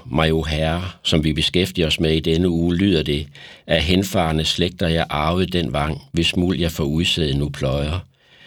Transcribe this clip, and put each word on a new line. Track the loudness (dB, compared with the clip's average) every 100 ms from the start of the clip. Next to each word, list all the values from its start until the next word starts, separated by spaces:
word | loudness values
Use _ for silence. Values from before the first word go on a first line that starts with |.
| -4
mig, | 0 2
o | 2
Herre", | 0 0 0 -2 -6 -6
som | 0 2
vi | 2
beskæftiger | 0 0 0 0 0 0
os | 2
med | 2 2
i |
denne | 2 2 2
uge, | 2 2 2
lyder | 2 2
det, | 0 -2 -4 -14 -20 -12 0
"Af | 0
henfarne | 4 2 2 0 2 0
slægter | 0 0 -2 0 0
jeg | 0 0
arvede | -2 0 0 0
den | -2 -2
vang, | -2 -2 -4 -4
hvis | -2 0 0
muld | 0 0
jeg | -2
for | -2
udsædet | -2 0 0 0 0 0
nu | -2
pløjer. | -2 -2 -2 -2 -4 -8 _ _ -20